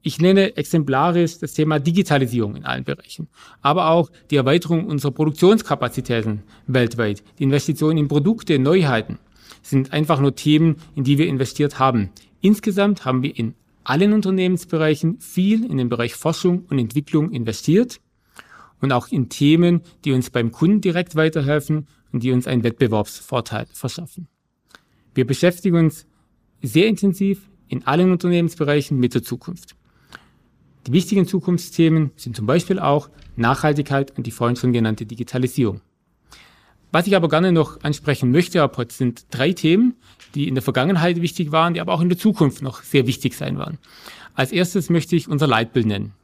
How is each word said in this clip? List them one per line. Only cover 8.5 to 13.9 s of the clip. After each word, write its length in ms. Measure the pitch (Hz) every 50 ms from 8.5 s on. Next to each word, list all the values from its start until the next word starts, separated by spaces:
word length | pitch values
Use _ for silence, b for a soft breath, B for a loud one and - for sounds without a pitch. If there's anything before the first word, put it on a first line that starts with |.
| 160 135
Neuheiten 600 | 127 143 175 190 170 143 123 110 107 - 170 - _ _ B B B B B B
sind 300 | B - 143 135 131 -
einfach 300 | - 147 156 147 165 135
nur 140 | 139 139 135
Themen, 420 | - - 147 151 156 165 165 151 151 B B B
in 80 | 147 131
die 140 | 131 143
wir 100 | 139 160
investiert 520 | 170 139 127 131 123 - - 147 139 - -
haben. 320 | 131 131 123 113 101 92 b b b b b b
Insgesamt 640 | - 190 214 208 - 220 185 196 202 208 202 - -
haben 200 | 135 131 131 127
wir 140 | 139 -
in 180 | - 113 110 - _ _ _ _ _ _
allen 300 | -